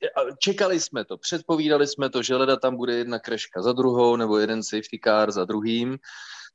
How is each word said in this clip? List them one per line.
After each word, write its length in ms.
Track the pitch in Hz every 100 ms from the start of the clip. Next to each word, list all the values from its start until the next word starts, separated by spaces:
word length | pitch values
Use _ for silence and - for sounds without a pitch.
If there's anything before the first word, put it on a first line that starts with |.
| - -
a 200 | 131 139
čekali 400 | 196 196 190 175
jsme 260 | - 123 101
to, 120 | 92
předpovídali 720 | - 170 - 160 151 147 143
jsme 220 | 143 135
to, 140 | 131
že 120 | 117 127
leda 200 | 135 131
tam 200 | 131 127
bude 180 | 123
jedna 260 | 120 120 117
kreška 420 | - 113 - 90
za 120 | 107
druhou 420 | 127 127 123 120 120
nebo 220 | 113 107
jeden 260 | 107 110
safety 360 | 104 110 - 113
car 280 | 113 107 107
za 140 | 101 92
druhým, 520 | 107 110 117 123 135 - - - - -